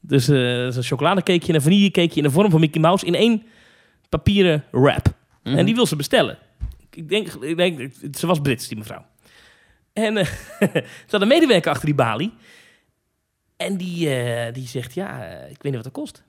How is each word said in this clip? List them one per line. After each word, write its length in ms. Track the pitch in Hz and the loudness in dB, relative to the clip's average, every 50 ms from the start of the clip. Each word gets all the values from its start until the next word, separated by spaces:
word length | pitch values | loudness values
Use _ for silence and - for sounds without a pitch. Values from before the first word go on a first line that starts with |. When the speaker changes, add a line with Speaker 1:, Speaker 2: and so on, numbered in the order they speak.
Speaker 1:
Dus, 280 | - - 139 139 123 131 | -6 0 0 2 4 4
eh, 80 | 147 131 123 123 123 123 | 2 2 2 0 -2 -4
dat 100 | 123 127 | -4 -4
is 80 | 120 | -6
een 60 | 127 | -6
chocoladecakeje 680 | 120 - 143 120 139 165 196 190 170 - 180 175 - - | -4 -6 -4 0 0 2 2 2 2 2 0 0 0 0
en 60 | 165 | 0
een 80 | 156 | 2
vanillecakeje 520 | 135 151 190 202 202 196 - 185 170 165 - | 4 4 4 4 4 4 2 2 0 0 0
in 60 | 151 | 0
de 80 | 147 147 | 0 2
vorm 200 | 127 165 208 214 | 2 4 4 4
van 100 | 165 160 | 4 4
Mickey 200 | 165 156 147 - | 4 2 2 2
Mouse 260 | 156 160 185 196 - | 4 4 4 2 0
in 80 | 175 175 | -2 0
één 280 | - 208 240 233 214 - - _ _ _ _ _ _ _ _ _ _ _ _ | 2 2 2 2 0 -4 -10 _ _ _ _ _ _ _ _ _ _ _ _
papieren 560 | - 156 - - 202 202 190 180 156 147 - _ | -6 0 0 2 4 4 4 4 2 0 -2 _
wrap. 360 | - 123 131 143 - - - - - _ _ _ _ _ | 0 4 4 4 4 2 0 -2 -2 _ _ _ _ _
Speaker 2:
Mhm. 140 | _ - 131 | _ -2 0
Speaker 1:
En 100 | 151 175 | 2 2
die 80 | 196 226 | 2 2
wil 120 | 240 240 | 2 0
ze 100 | 156 160 | 0 0
bestellen. 420 | 147 143 - - 247 156 107 - - _ _ _ _ - - - - _ _ | -6 -4 0 2 2 2 2 -2 -12 _ _ _ _ -12 -12 -12 -14 _ _
Ik 180 | - - 165 147 | -18 -18 -8 -4
denk, 200 | 190 214 208 185 | -4 -4 -4 -6
ik 240 | - 147 - 151 165 | -12 -10 -8 -6 -2
denk, 360 | 165 175 185 170 143 123 135 131 - - - 139 | 0 0 0 0 -4 -10 -12 -12 -14 -14 -12 -8
ze 100 | - - | -6 -2
was 140 | 170 180 156 | 0 0 0
Brits, 280 | 147 139 120 - - - | 0 -2 -2 -2 -4 -12
die 100 | - 110 | -10 -12
mevrouw. 260 | 107 - - 85 - _ _ _ _ _ _ _ _ _ _ _ _ _ _ _ _ _ | -12 -12 -14 -16 -18 _ _ _ _ _ _ _ _ _ _ _ _ _ _ _ _ _
En, 240 | _ - 220 214 220 | _ -4 -2 -2 0
eh, 100 | 214 185 - - - - - - - | 0 -2 -2 -4 -10 -14 -18 -2 0
<laughs> 140 | 208 - - | 0 0 0
er 100 | 160 - - - - - | -2 -6 -6 -16 -20 -10
zat 140 | _ - 208 | _ 0 0
een 60 | 196 214 | 4 4
medewerker 420 | 277 339 330 277 226 175 156 165 | 6 4 6 4 4 2 2 0
achter 160 | 147 120 - | -4 -2 -2
die 80 | 156 147 | -2 2
balie. 380 | 139 127 117 110 113 170 220 - _ _ - - - _ _ _ _ _ _ _ _ _ _ _ _ _ _ _ _ _ _ _ | 2 2 0 0 -4 -4 -6 -8 _ _ -20 -20 -20 _ _ _ _ _ _ _ _ _ _ _ _ _ _ _ _ _ _ _
En 200 | _ 170 180 202 | _ -6 -6 -6
die, 340 | 185 180 180 175 170 165 151 135 | -6 -6 -8 -6 -4 -2 -2 -2
eh, 360 | 127 120 123 117 120 117 117 117 | -2 -2 -4 -4 -4 -6 -8 -8
die 120 | 131 131 | -12 -12
zegt, 280 | 120 - 131 120 - - | -10 -10 -10 -10 -8 -10
"Ja, 300 | 175 196 - - 131 104 | -10 -10 -8 -10 -12 -14
eh, 100 | 82 90 69 64 69 | -14 -16 -18 -18 -20
ik 120 | - - | -20 -10
weet 0 | |
niet 120 | - 143 135 | -8 -8 -8
wat 100 | 120 110 | -6 -10
dat 80 | 131 | -12
kost." 300 | _ 277 302 240 - - _ | _ -12 -12 -12 -14 -20 _